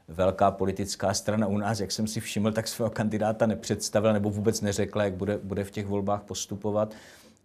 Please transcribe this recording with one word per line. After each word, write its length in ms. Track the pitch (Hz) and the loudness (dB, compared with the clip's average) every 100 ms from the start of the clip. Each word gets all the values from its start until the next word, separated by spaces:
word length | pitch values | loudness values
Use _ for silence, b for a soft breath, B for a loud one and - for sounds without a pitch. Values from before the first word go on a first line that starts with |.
| - | -10
velká 440 | 82 92 95 98 | 0 2 6 4
politická 640 | 95 95 95 95 - 95 | 4 -2 -2 -4 -2 0
strana 340 | 104 - 107 104 | 0 0 0 2
u 100 | 104 | 0
nás, 220 | 101 110 | 0 -2
jak 120 | 95 | -2
jsem 160 | - 107 | -4 -4
si 120 | 117 | -4
všiml, 320 | - 107 107 | -4 0 0
tak 160 | 110 107 | 0 -2
svého 220 | - 131 | -2 -2
kandidáta 540 | - 107 107 107 113 113 | 0 0 2 0 2 2
nepředstavila 680 | 98 - 101 - 107 107 | 2 -2 -4 0 2 4
nebo 160 | 107 104 | 4 2
vůbec 320 | 101 104 107 | 0 0 2
neřekla, 420 | 104 101 104 107 | 0 0 0 0
jak 100 | 101 | 0
bude, 240 | 92 98 104 | 0 -2 -2
bude 200 | 98 95 | -2 -4
v 80 | 98 | -4
těch 140 | - 101 | -6 -4
volbách 380 | 101 101 101 | -2 0 -2
postupovat. 680 | - 95 - 101 107 104 107 B B B B B | -4 -8 -8 -6 -2 0 0 B B B B B